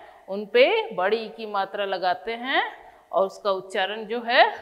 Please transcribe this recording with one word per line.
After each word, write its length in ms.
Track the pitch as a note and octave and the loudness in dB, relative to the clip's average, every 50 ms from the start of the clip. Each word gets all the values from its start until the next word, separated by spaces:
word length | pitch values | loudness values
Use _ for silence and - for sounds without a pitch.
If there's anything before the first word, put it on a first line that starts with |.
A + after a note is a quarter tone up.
| - - - - - - | -16 -20 -20 -20 -14 -10
उन 180 | F#3+ G#3 G#3+ | -8 -8 -8
पे 500 | G3+ - A#3+ B3+ D#4 G#4 A4+ A4 G4 A3 | 0 4 6 6 6 6 2 0 -2 -2
बड़ी 220 | F3+ F3+ G3 G#3+ A#3 | -2 0 0 0 0
ई 100 | A3+ G#3+ | -2 -6
की 160 | G#3+ A3+ A3+ | -10 -10 -12
मात्रा 400 | G#3 G#3 G3+ G3 - - G3+ G3+ | -6 -2 -2 -2 -2 -4 -4 -4
लगाते 460 | G3 G3 F#3 F3 F3+ F3+ F3+ - A3 | -2 -2 -2 0 0 0 -2 -2 -6
हैं 320 | A3+ A#3 A#3+ C4 C#4 E4+ G#4+ A4+ - - - - - - - _ | -8 -6 -4 -2 0 0 0 -2 -6 -12 -20 -20 -20 -20 -18 _
और 140 | - E3+ G3 | 0 0 0
उसका 260 | F#3+ F#3+ - - G#3 | 0 0 -4 -2 -2
उच्चारण 540 | G3 F#3+ F#3 F#3+ - G#3+ F#3+ F#3 G#3 A3 A3 | -2 -2 -2 -6 -2 -2 -2 -2 -2 -6 -8
जो 160 | F#3+ A3 A#3+ | -6 -6 -6
है 220 | A#3 A3+ A#3+ C#4 F4+ A4 G#4 - | -4 0 4 4 4 4 4 -4